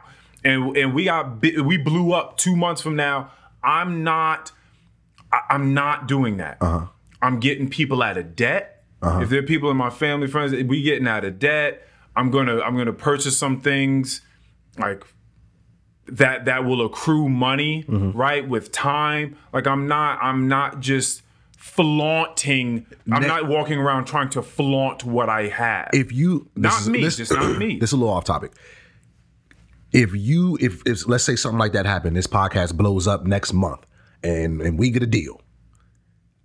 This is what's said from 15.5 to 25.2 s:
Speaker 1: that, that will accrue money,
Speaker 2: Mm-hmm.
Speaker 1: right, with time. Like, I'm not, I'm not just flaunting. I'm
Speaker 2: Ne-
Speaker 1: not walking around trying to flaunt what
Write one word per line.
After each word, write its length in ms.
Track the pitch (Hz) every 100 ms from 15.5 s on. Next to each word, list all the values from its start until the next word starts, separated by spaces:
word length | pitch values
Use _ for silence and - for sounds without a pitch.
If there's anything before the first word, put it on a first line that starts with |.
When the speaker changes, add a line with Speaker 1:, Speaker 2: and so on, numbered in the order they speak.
| _ _ _ _ _ -
Speaker 1:
that, 380 | 135 131 127 127
that 180 | 131
will 200 | 127 127
accrue 440 | 110 - 160 156 143
money, 560 | 123 127 139 151 156
Speaker 2:
Mm-hmm. 260 | 147 104 95 107
Speaker 1:
right, 280 | 139 147 135
with 260 | 117 -
time. 640 | - 143 147 151 151 147 - -
Like, 160 | 131 135
I'm 180 | 139 143
not, 320 | 147 147 -
I'm 280 | 127 131 131
not 320 | 135 139 143
just 420 | 123 135 - - _ _ _ _
flaunting. 1300 | - - 156 151 151 160 160 - 139 131 123 117 - - -
I'm 120 | 131
Speaker 2:
Ne- 60 | 143
Speaker 1:
not 180 | 160 156
walking 320 | 151 147 143
around 280 | 139 135 123
trying 220 | 147 135
to 120 | 135
flaunt 640 | - - 139 135 131 -
what 240 | 123 120